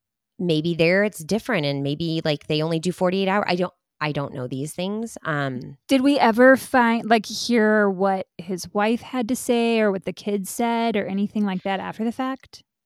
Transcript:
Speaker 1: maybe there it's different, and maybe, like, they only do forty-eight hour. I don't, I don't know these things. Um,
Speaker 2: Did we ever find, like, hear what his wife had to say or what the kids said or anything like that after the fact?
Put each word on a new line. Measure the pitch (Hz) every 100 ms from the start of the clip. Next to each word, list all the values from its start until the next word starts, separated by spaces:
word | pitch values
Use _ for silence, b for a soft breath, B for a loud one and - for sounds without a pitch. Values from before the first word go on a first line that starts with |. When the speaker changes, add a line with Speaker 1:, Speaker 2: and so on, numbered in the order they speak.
| _ _ _ -
Speaker 1:
maybe | 180 156 170 165
there | 165 190
it's | 208 -
different, | 156 208 - 196 143
and | 139
maybe, | 139 151 170 160
like, | 156 147 -
they | 156
only | 160 165
do | 180
forty-eight | - 180 190 190
hour. | 202 -
I | 180
don't, | 180 - _ -
I | 151
don't | 143 139
know | - 123
these | 131 156
things. | - 185 214 226 - 160
Um, | 147 139 127 151 139 -
Speaker 2:
Did | 269
we | 277 285
ever | 233 220 254 254
find, | - 262 233 233 214
like, | 226 -
hear | 214 - 240 214 214 202
what | 180 196 190 - -
his | 170 180 185
wife | 202 214 233
had | - 254 226
to | 254
say | - 233 233 226
or | 214
what | 190 -
the |
kids | - 214 196 185
said | - 233 233 233 214
or | -
anything | 196 202 214 202
like | 185
that | 196 190
after | 185 -
the | 226
fact? | 226 262 262 - - _ _